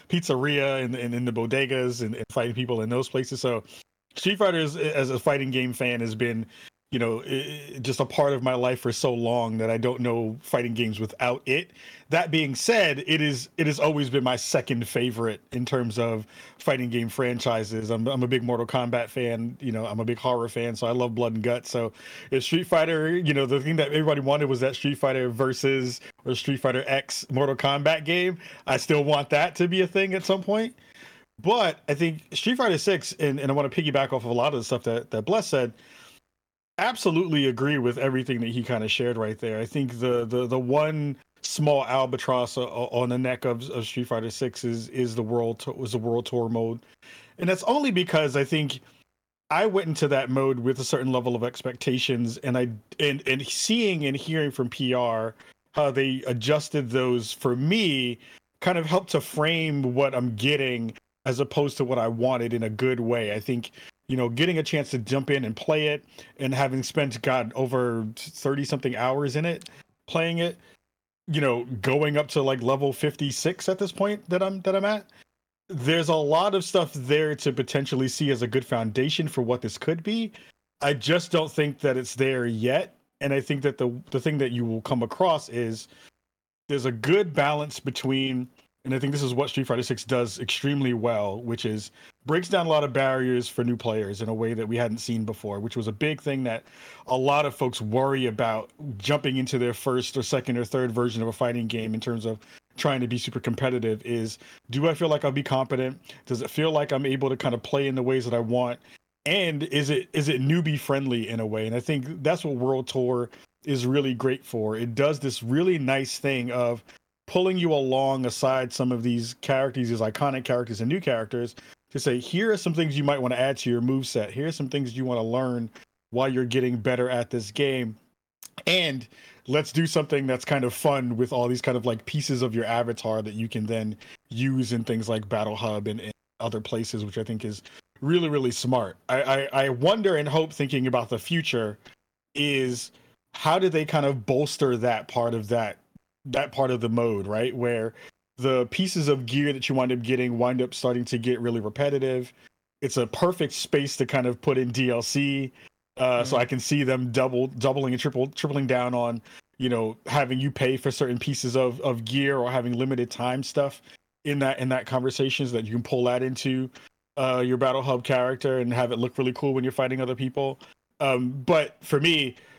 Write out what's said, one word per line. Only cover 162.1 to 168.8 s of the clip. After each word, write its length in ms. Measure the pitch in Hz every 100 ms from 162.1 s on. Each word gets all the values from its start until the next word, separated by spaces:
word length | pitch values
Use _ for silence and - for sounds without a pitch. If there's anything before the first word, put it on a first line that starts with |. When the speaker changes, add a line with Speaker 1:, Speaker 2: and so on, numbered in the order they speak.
| 139 139 135
Speaker 1:
or 140 | 120
having 220 | 131 120
limited 360 | 120 131 123 123
time 320 | - 123 131
stuff 400 | 131 147 139 - - - _ _
in 140 | 147 143
that, 220 | 135 131
in 100 | 127
that 160 | 127
conversation 640 | 110 131 127 - 135 - 131
so 60 |
that 120 | 117
you 60 | 110
can 100 | 117
pull 220 | 117 127
that 180 | 123 123
into, 480 | 131 127 135 131 127 - - _ _ -
uh, 260 | 131 127
your 140 | 127 123
Battle 240 | 131 131
Hub 220 | 131 123
character 560 | 120 127 127 131 139 131
and 120 | 120
have 200 | 120